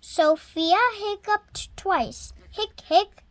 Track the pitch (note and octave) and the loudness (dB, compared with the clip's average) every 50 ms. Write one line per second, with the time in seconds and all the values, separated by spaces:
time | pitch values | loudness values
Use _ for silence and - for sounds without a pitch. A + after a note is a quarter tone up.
0 | _ - - - D#4+ D4+ D#4 D#4 - - - D#4+ E4 E4 E4+ G4+ A#4+ B4 A4+ G#4 | _ -8 0 2 4 4 4 2 -2 -12 -6 -4 2 2 4 4 4 0 0 -2
1 | G4+ G#4 G#4 G4 _ - G#4 G#4 G#4 _ - - - - - - - G4 F#4+ D#4 | -6 -6 -6 -6 _ -2 -2 -2 _ _ -12 -12 -12 -10 -14 -10 -4 -2 -2 -2
2 | A#3 G#3+ A3+ - - - - - - - - - A4 G#4+ _ - - - D#4 F4 | -2 -4 -8 -14 -16 -16 -18 -20 -20 -18 -8 -8 -8 -8 _ -18 -8 2 2 2
3 | G#4 G4+ - - _ _ | 2 2 -8 -20 _ _